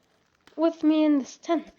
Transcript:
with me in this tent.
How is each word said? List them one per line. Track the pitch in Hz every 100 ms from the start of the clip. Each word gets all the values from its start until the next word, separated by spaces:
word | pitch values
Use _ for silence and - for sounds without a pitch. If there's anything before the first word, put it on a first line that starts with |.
| _ _ _ _ _ -
with | 330 320
me | 302 311
in | 311 294
this | 247 -
tent. | - 330 -